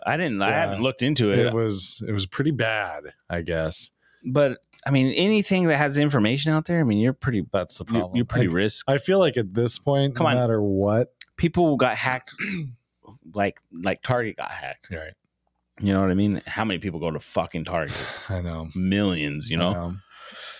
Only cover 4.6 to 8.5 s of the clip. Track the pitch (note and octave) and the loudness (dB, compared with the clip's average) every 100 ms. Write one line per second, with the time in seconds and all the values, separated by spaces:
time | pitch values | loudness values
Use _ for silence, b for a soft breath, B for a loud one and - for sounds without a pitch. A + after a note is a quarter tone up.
4.6 | _ _ - C#3 C3 B2+ F#3+ A3 G3+ F#3 | _ _ 0 2 2 2 2 2 2 2
5.6 | E3+ C#3+ D3 C#3+ D3 C#3+ G#2 C#3 D#3 D#3 | 4 2 2 2 2 4 2 2 2 0
6.6 | D#3+ E3+ C3+ G#2 A#2+ C3 C3 A2 - F#2+ | 2 2 4 4 2 0 -2 -2 0 -2
7.6 | F2+ - F2+ A2+ F2+ A#2+ A#2+ - F2 | -2 -6 -4 -2 0 -2 0 2 2